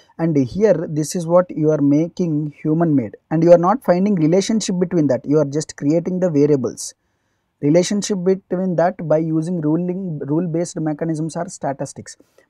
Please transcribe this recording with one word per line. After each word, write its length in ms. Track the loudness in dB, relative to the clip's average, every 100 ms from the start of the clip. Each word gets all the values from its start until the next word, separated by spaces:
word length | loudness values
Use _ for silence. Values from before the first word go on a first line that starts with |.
| _ -6
and 180 | -2 0
here 500 | 0 0 2 2 0
this 260 | -4 -4
is 120 | -6 2
what 200 | 2 2
you 200 | 0 0
are 100 | 2
making 760 | 4 2 0 -2 -2 -2 -4 -6
human 320 | -2 0 2
made, 220 | 2 0 -10 _
and 120 | 2
you 100 | 6
are 60 | 6
not 260 | 6 -2
finding 300 | 0 2 2
relationship 640 | 2 2 2 2 -2 -2 -2
between 280 | -2 0 0
that, 160 | 0
you 140 | 0 0
are 60 |
just 320 | 2 -2 -6 -4
creating 440 | 0 0 -2 -2
the 100 | 0
variables. 640 | 2 2 2 0 -6 -14 -16 _ _ _ _ _ _
Relationship 560 | 0 2 2 -2 -4 -4
between 540 | -2 -2 -2 -4 -2 0
that 180 | 0 -2 -2
by 80 | 0
using 440 | 0 -2 -2 -4
ruling, 580 | -2 -2 -2 -6 -8 -8 -4
rule 200 | -2 -2
based 320 | -4 -6 -6
mechanisms 560 | -6 -4 -4 -4 -6 -6
or 120 | -10
statistics, 680 | -8 -8 -6 -10 -12 -18 -20 _ _ _